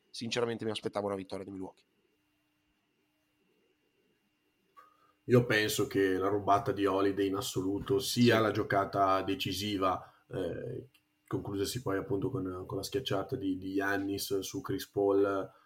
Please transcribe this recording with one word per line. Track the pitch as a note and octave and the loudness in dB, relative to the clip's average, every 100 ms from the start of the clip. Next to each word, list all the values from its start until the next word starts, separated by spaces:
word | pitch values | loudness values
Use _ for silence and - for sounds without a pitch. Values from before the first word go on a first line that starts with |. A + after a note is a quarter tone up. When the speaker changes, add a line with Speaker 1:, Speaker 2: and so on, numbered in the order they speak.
| _ | _
Speaker 1:
sinceramente | - A#2 A#2+ A#2 A2+ | -10 -6 -2 0 -2
mi | A2 | -4
aspettavo | G#2 A2 G#2 G2+ | -4 -4 -2 -2
una | G2 | -4
vittoria | F#2+ F#2+ | -6 -10
di | G2 | -10
Milwaukee. | G2 F#2+ - _ _ _ _ _ _ _ _ _ _ _ _ _ _ _ _ _ _ _ _ _ _ _ _ _ _ _ _ _ - - _ _ _ | -10 -12 -14 _ _ _ _ _ _ _ _ _ _ _ _ _ _ _ _ _ _ _ _ _ _ _ _ _ _ _ _ _ -20 -20 _ _ _
Speaker 2:
Io | - A#2+ A#2+ | 4 4 6
penso | G#2+ G#2 - G2 | 2 2 0 0
che | F#2+ F#2+ | 2 2
la | F#2 F#2+ | 4 2
rubata | G#2 G2 G2+ G#2 | 0 4 2 2
di | G2 G2 | 0 2
Holiday | F#2+ G2 F#2+ G2 | 2 2 2 0
in | G2 | 0
assoluto, | G2 - F#2 G2+ - G2 | -4 -4 -2 -2 0 0
sia | G2 - A#2+ A2 | 0 4 6 6
Speaker 1:
Sì. | |
Speaker 2:
la | A2 | 4
giocata | G2+ G2+ G2+ G2 G2+ G2 F#2+ | 0 0 0 0 2 4 2
decisiva, | F#2 G2 G2+ F#2 G#2 G2 F#2+ F2+ - _ - | 0 -2 -2 -4 -4 0 0 -2 -6 _ -10
eh, | F#2+ F2 E2 - B2+ - _ _ _ - | -6 -4 -6 -8 -10 -12 _ _ _ -8
conclusasi | G2+ F#2 G2+ F#2+ - | -6 -4 -4 -2 -4
poi | G2+ F#2+ | -4 -4
appunto | F#2 G2+ F#2 | -2 -2 -2
con, | F#2+ F#2 F#2 F#2 | -2 -4 -6 -6
con | G2 | -8
la | |
schiacciata | - G2+ G2 G2 F#2+ F#2+ | -4 -4 -2 -4 -4 -4
di, | G2 F#2 | -4 -4
di | F#2+ | -4
Giannis | F#2+ G2 G2 G2 G2 - G2 | -2 0 -2 -2 -4 -2 -4
su | F#2+ G2 | -4 -8
Chris | - G2 - | -6 -6 -6
Paul, | - G2+ G2 G2+ G2 F#2+ - | 2 4 6 4 2 -4 -12